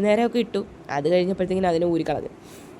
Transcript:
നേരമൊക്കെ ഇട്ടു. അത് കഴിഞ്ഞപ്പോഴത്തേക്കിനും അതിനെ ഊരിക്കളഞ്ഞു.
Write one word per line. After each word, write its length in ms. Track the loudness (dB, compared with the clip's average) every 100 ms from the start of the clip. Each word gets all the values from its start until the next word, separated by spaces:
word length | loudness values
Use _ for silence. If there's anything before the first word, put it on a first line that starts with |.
നേരമൊക്കെ 340 | 2 4 2 0
ഇട്ടു. 160 | -2 -4 -6 -12 -6 -2
അത് 100 | 2
കഴിഞ്ഞപ്പോഴത്തേക്കിനും 580 | 2 2 0 -2 0 2
അതിനെ 140 | 2 2
ഊരിക്കളഞ്ഞു. 360 | 0 0 -4 -6 -12 -20 -20 -20